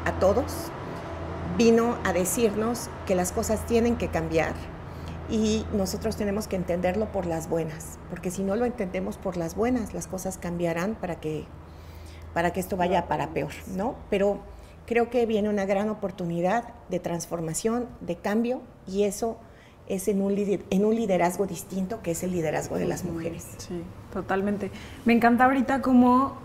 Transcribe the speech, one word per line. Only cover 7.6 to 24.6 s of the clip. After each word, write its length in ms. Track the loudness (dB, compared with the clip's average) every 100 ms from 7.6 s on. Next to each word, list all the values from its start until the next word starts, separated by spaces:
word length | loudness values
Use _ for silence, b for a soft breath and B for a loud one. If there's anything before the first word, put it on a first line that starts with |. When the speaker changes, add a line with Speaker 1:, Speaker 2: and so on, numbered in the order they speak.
| -2 -6 -12 -14 -12
Speaker 1:
porque 200 | -6 -6
si 140 | -2
no 100 | -2
lo 100 | 0
entendemos 520 | 0 -2 -4 -2 -4 -4
por 180 | -4 -2
las 200 | -4 0
buenas, 360 | 2 2 -2
las 140 | -6 -6
cosas 320 | -6 -6 -6
cambiarán 560 | -6 0 0 0 -2
para 220 | -4 -6 -4
que, 280 | -4 -6 -8 -16 B B B B B B B
para 200 | 0 2
que 80 | 0
esto 160 | -2 0
vaya 320 | 4 4 2
para 200 | -2 0
peor, 200 | -2 -4 -6 -8
¿no? 220 | -4 -4 -4 -2
Pero 280 | 2 4 2 -6 B B B -4
creo 240 | -2 0
que 160 | 0 2
viene 220 | 2 2
una 180 | 0 0
gran 220 | 0 0
oportunidad 760 | -2 -6 -4 -4 0 2 2 -2 -16 -6
de 120 | -4
transformación, 840 | -2 -6 -4 -6 -4 -2 -2 -2 -4 -8
de 160 | -8 -4
cambio, 440 | 0 0 0 -2 -8 -18 -6
y 160 | 0
eso 320 | 0 2 -4 -4 B B B B -6
es 200 | -2 2
en 140 | 2
un 120 | 2
lider-, 300 | 2 2 0 2
en 140 | 4
un 100 | 4
liderazgo 520 | 4 2 4 4 2 -2
distinto, 540 | -2 -6 -4 -4 -4
que 100 | -4
es 100 | -2
el 80 | -2
liderazgo 440 | 0 0 0 -2 -2
de 80 | -2
las 160 | -2
Speaker 2:
Ujú. 100 | -4
Speaker 1:
mujeres. 300 | -4 -6 -8 -12 -14
Speaker 2:
Sí, 240 | -8 -8 -8 -14 -10
totalmente. 580 | -8 -2 0 0 -2